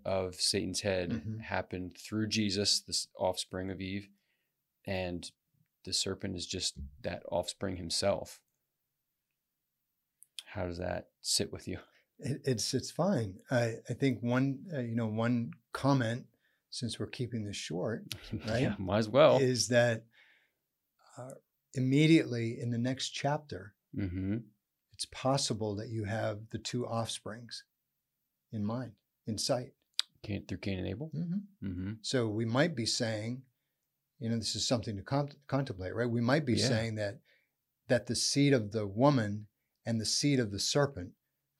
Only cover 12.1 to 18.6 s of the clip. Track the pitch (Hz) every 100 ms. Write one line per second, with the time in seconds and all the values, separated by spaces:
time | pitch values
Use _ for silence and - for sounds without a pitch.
12.1 | - 131 151 139 110 - 127 - - 180
13.1 | 160 104 95 - 123 117 113 - 117 139
14.1 | 117 120 123 139 135 190 147 117 117 110
15.1 | 110 117 123 127 - _ - 135 135 113
16.1 | 117 - _ _ _ _ - 117 - 104
17.1 | - 120 117 101 95 - 165 175 113 202
18.1 | - - - 110 117